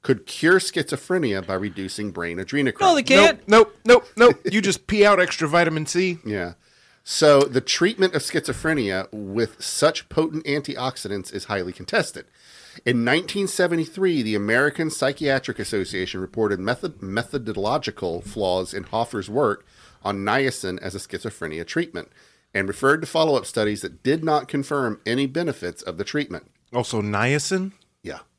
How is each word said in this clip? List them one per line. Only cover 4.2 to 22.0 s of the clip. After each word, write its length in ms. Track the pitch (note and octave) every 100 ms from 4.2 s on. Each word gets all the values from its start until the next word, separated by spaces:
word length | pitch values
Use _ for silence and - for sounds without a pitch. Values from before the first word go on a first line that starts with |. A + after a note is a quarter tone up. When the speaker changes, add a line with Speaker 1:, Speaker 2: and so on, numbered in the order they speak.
| A#3+ -
Speaker 3:
nope. 100 | F3+
You 80 | G3+
just 260 | G3 - -
pee 180 | G#3+ G#3
out 140 | G3
extra 280 | F3+ - D#3+
vitamin 380 | E3+ E3 D#3 D#3
C. 320 | F3 F#3 E3+ A2
Speaker 1:
Yeah. 280 | G#2 F2 - _ _ _ _ -
So 300 | - D3+ C#3
the 220 | C#3 B2+
treatment 520 | - - F3+ A3+ F#3
of 60 | D#3+
schizophrenia 840 | - D#3+ - - D#3+ D#3 G#2 F#2+ G2
with 500 | G#2+ G2+ G#2 A2+ -
such 460 | - - D3 - -
potent 340 | - D#3 D#3
antioxidants 880 | D3+ D3 C#3+ C3+ B2+ - G2+ G2 F#2
is 120 | G2+
highly 280 | - G2+ F2+
contested. 540 | - F2+ A3+ - - - _ _ - - -
In 180 | - B2
nineteen 420 | A#2 D#3 F3+ G3+ F#3+
seventy-three, 760 | - F3+ E3 D#3+ - F#3+ D#3+
the 120 | A2
American 560 | G#2 G#2 A#2+ C#3+ - D#3+
Psychiatric 680 | - C#3 - D3 C3+ - A2+
Association 600 | G2+ G#2+ F#2 F#2+ F#2 F#2
reported 380 | F#2 - G#2+ G2
method-, 400 | G2 B2 F3+ -
methodological 1200 | F#2+ G2+ A#2+ C#3+ A2 G2 G2+ C#3+ - - F#2 E2+
flaws 540 | G2 A2 F#2+ F#2 F2+
in 80 | G2
Hoffer's 480 | F2 A2 A#2 A2 F#2+
work 340 | A2+ A#2 G2+ _ _ - _
on 140 | F#2+ G2+
niacin 600 | G2+ B2 C3 - F#2+ F2+
as 140 | F#2+
a 40 | F#2+
schizophrenia 680 | - F#2 A2+ - D#2+ D#2 E2+
treatment 420 | E3 E3+ F2